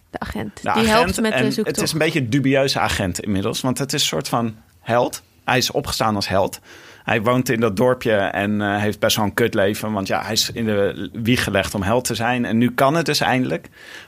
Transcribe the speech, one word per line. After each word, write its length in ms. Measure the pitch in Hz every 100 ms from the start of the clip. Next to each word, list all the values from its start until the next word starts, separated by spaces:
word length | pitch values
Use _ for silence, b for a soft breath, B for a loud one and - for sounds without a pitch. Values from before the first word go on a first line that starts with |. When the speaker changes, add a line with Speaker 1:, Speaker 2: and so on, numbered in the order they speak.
| _
Speaker 1:
De 100 | -
agent. 360 | - 214 214 -
Speaker 2:
De 60 |
Speaker 1:
Die 100 | -
Speaker 2:
agent 160 | 208 226
Speaker 1:
helpt 340 | 214 185 -
met 100 | 220
de 60 | 131
Speaker 2:
en 140 | 127
Speaker 1:
zoektocht. 240 | 143 208 151
Speaker 2:
het 100 | 175
is 60 |
een 60 | 160
beetje 200 | 160 160
een 100 | 120
dubieuze 500 | 143 135 135 139 -
agent 400 | 104 - 98 85
inmiddels, 420 | - 95 104 -
want 160 | 131 123
het 160 | 139
is 80 | 147
een 60 | -
soort 200 | 156 143
van 280 | 127 117 107 _ _
held. 400 | - 117 - - - _ -
Hij 120 | 127
is 140 | 120
opgestaan 440 | - 131 - 110 104
als 120 | -
held. 320 | 95 95 - B B B B
Hij 180 | - 113
woont 280 | 107 127 127
in 100 | 113
dat 180 | 113 95
dorpje 360 | 123 127 120 107
en, 460 | 95 90 101 104
eh, 160 | 104 101
heeft 200 | 104 104
best 160 | 110 -
wel 100 | 101
een 80 |
kut 200 | - 117
leven. 380 | 110 98 107 110
Want 160 | 104 95
ja, 160 | 101
hij 80 | 95
is 180 | 110 -
in 140 | 117 113
de 440 | 101 101 76 98
wieg 300 | - 117 127
gelegd 300 | - 98 95 107
om 60 |
held 240 | 95 120 120
te 100 | 110
zijn. 300 | 117 123 110
En 120 | 113
nu 140 | 120
kan 240 | 123 135 165
het 100 | 151
dus 140 | 147
eindelijk. 500 | 90 127 127 165 - B B B